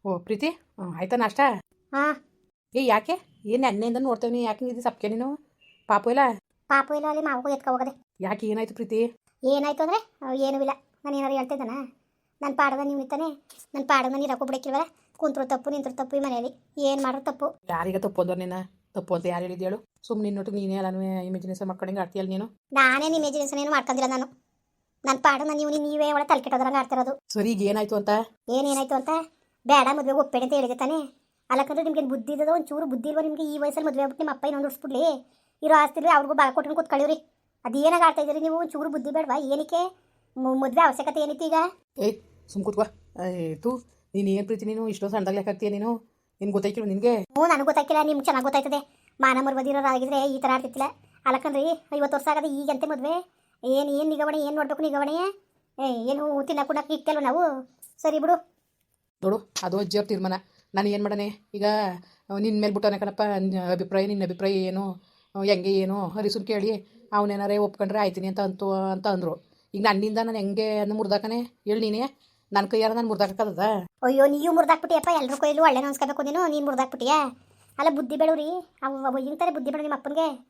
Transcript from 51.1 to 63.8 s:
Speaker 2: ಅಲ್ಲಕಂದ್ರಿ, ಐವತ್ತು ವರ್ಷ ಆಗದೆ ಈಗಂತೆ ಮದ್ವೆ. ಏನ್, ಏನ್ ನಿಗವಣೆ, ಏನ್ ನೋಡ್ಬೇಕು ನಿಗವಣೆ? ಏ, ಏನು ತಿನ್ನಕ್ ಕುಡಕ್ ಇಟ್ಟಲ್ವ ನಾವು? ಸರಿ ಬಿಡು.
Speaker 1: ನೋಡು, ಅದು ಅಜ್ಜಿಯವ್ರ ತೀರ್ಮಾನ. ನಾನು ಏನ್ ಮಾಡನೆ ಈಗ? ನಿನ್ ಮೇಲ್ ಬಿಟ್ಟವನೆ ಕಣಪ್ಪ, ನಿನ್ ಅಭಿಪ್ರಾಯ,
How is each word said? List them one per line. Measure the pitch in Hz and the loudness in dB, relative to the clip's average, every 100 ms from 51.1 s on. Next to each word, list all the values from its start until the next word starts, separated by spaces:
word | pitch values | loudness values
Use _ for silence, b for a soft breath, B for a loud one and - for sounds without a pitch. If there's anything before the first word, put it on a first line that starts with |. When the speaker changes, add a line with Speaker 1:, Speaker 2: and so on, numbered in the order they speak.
| b 269 | b 0
Speaker 2:
ಅಲ್ಲಕಂದ್ರಿ, | 269 302 277 311 330 _ 285 | 0 0 0 0 -2 _ 0
ಐವತ್ತು | 277 285 | 0 0
ವರ್ಷ | 294 | 2
ಆಗದೆ | 302 302 | 0 0
ಈಗಂತೆ | 277 285 269 302 | -2 -2 -2 -2
ಮದ್ವೆ. | 294 277 339 359 _ _ _ | -4 -2 -4 -6 _ _ _
ಏನ್, | 254 269 285 | 0 2 2
ಏನ್ | 285 311 | 0 0
ನಿಗವಣೆ, | 302 302 311 | 0 0 0
ಏನ್ | 294 302 | -2 -2
ನೋಡ್ಬೇಕು | 277 302 | -2 -2
ನಿಗವಣೆ? | 311 277 285 320 381 392 _ _ _ - | -2 0 0 0 -4 -6 _ _ _ -6
ಏ, | 269 240 233 | -4 -2 -2
ಏನು | 277 302 285 | -2 -2 -2
ತಿನ್ನಕ್ | 277 294 277 | -2 -2 0
ಕುಡಕ್ | 302 302 | -2 -2
ಇಟ್ಟಲ್ವ | 302 302 302 | -4 0 0
ನಾವು? | 277 302 339 269 254 _ - _ | 0 2 0 -2 -10 _ -20 _
ಸರಿ | 311 302 | 0 2
ಬಿಡು. | 311 349 - _ _ _ _ _ _ _ | 2 2 0 _ _ _ _ _ _ _
Speaker 1:
ನೋಡು, | 190 214 - - | 0 0 -4 -8
ಅದು | 185 190 | -2 -2
ಅಜ್ಜಿಯವ್ರ | 190 208 208 | 0 -2 0
ತೀರ್ಮಾನ. | 196 190 185 b b b 196 | -2 -2 -4 b b b 0
ನಾನು | 208 | 2
ಏನ್ | 202 | 0
ಮಾಡನೆ | 208 202 202 208 _ | -2 -2 -4 -8 _
ಈಗ? | 202 208 214 202 180 b b - 196 | -2 2 2 0 -4 b b -8 -2
ನಿನ್ | 214 208 | 0 2
ಮೇಲ್ | 208 | 0
ಬಿಟ್ಟವನೆ | 202 208 202 | 2 0 0
ಕಣಪ್ಪ, | 202 202 | -4 -2
ನಿನ್ | 208 196 190 190 180 | 0 0 0 -2 -2
ಅಭಿಪ್ರಾಯ, | 180 | -2